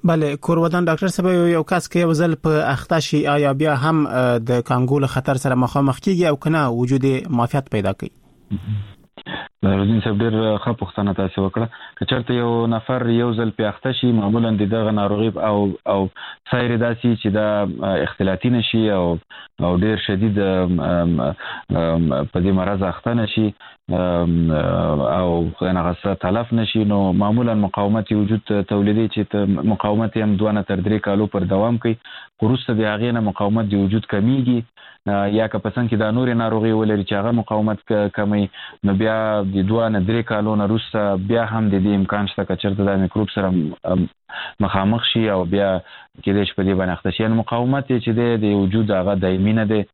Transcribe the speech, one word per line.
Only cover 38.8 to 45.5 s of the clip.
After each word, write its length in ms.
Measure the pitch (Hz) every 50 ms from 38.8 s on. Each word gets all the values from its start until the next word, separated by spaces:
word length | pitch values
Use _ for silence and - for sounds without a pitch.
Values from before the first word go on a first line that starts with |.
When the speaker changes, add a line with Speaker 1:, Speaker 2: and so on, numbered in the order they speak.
| -
Speaker 2:
نو 100 | 101 98
بیا 500 | 98 110 110 110 110 110 110 107 104 101 95
د 180 | 95 98 95 95
دوه 220 | 110 113 113 113
نه 100 | 110 101
درې 220 | 92 95 113 117
کالو 340 | 110 - 113 107 104 107 107
نه 80 | 107 104
وروسته 520 | 98 110 113 - - - 113 104 101 98
بیا 300 | 92 92 98 117 117 117
هم 240 | 107 110 113 110 107
د 20 |
دې 160 | 98 98 92 104
امکان 400 | 104 98 98 90 - 104 104 95
شته 160 | - - 101
که 120 | - 92
چېرته 260 | 90 - 104 98 98
دا 140 | 101 101 98
میکروب 340 | 95 95 90 - 107 107 95
سره 200 | - - 98 95
م-، 220 | 92 90 78 76 - - _
ام، 220 | - 92 92 90 - - _ _ _ - - - - - _
مخامخ 460 | 107 95 - 98 95 101 110 117 -
شي 240 | - - 117 113 107
او 140 | 101 95 90
بیا 380 | 85